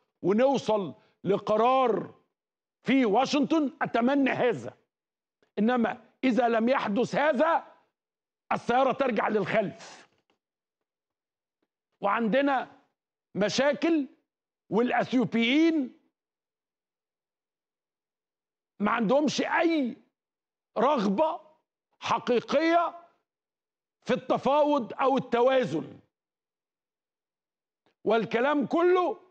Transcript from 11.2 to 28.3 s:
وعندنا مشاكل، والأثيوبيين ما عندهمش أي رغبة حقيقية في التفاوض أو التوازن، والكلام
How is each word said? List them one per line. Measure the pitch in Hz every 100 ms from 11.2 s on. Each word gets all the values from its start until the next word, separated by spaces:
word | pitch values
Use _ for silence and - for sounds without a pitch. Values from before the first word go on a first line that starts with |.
| _ _ _ _ _ _ _ -
وعندنا | 202 220 220 262 285 254 - - _ _ _ _ _
مشاكل، | 180 208 - 285 - 330 320 262 _ _ _ _ _ -
والأثيوبيين | 190 247 240 180 254 196 233 233 294 330 320 247 - _ _ _ _ _ _ _ _ _ _ _ _ _ _ _ _ _ _ _ _ _ _ _ _ _ _ _ -
ما | 208
عندهمش | 233 202 277 302 -
أي | - 320 330 320 233 - _ _ _ _ _ _ _ -
رغبة | 254 285 196 196 311 359 - _ _ _ _ _
حقيقية | - 120 247 233 - 285 330 339 330 - - _ _ _ _ _ _ _ _ _
في | -
التفاوض | 247 - 247 247 294 294 285 208 -
أو | 262 269
التوازن، | 262 233 254 262 180 156 123 113 _ _ _ _ _ _ _ _ _ _ _ _ _ _ _ _ _ _ _ _
والكلام | - 226 190